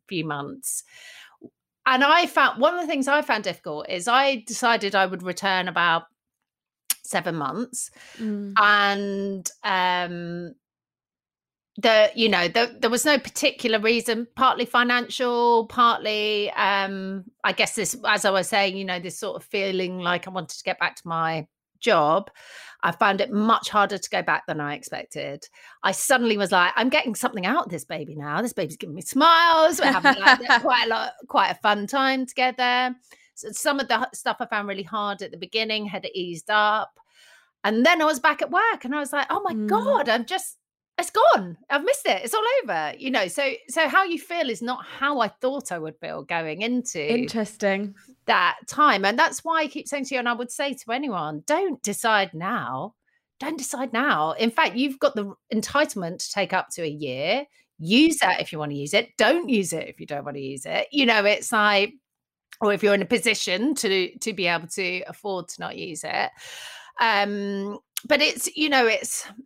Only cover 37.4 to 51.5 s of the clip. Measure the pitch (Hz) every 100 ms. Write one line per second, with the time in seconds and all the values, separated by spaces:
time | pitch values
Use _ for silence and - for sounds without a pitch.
37.4 | _ _ 202 220 285 349 311 277 311 302
38.4 | 311 359 453 370 247 294 277 285 - 403
39.4 | 381 220 214 427 494 508 240 226 226 370
40.4 | - - _ _ _ - 247 427 659 254
41.4 | 180 165 - 285 370 571 349 208 226 427
42.4 | 453 539 269 165 151 - 262 254 185 -
43.4 | 277 - - 330 302 349 381 330 - 339
44.4 | 277 220 233 254 - - 277 285 214 -
45.4 | 254 277 - 175 156 - 160 160 143 170
46.4 | 160 160 226 247 247 165 147 240 247 226
47.4 | 208 - 202 196 208 - - _ - 202
48.4 | 175 - - - 302 202 196 233 320 -
49.4 | 330 320 311 302 - 285 269 262 240 233
50.4 | 247 - 285 247 - 247 285 180 151 151
51.4 | -